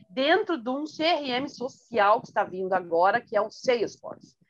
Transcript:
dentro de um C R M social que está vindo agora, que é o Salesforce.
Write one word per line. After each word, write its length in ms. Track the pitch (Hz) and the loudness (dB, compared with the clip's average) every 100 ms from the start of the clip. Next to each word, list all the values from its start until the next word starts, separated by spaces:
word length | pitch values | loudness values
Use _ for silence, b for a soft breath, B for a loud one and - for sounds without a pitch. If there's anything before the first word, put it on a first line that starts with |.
| b | b
dentro 520 | 185 277 381 415 302 | -2 2 2 2 -4
de 60 | 226 | -4
um 160 | 269 | -6
C 200 | 302 - | -6 -2
R 260 | 311 320 285 | 0 0 0
M 180 | 247 277 | -4 -4
social 720 | - 254 - _ 233 202 226 | -8 -12 -12 _ 2 4 4
que 60 | - | 0
está 160 | 220 | -4
vindo 300 | 175 185 185 | -4 -4 -2
agora, 480 | 185 175 165 190 233 | -2 0 2 2 2
que 160 | - 208 | 0 -2
é 40 | |
o 100 | 214 | -2
Salesforce. 840 | - - 240 170 - - - - _ _ | -4 -2 0 -2 -8 -16 -16 -20 _ _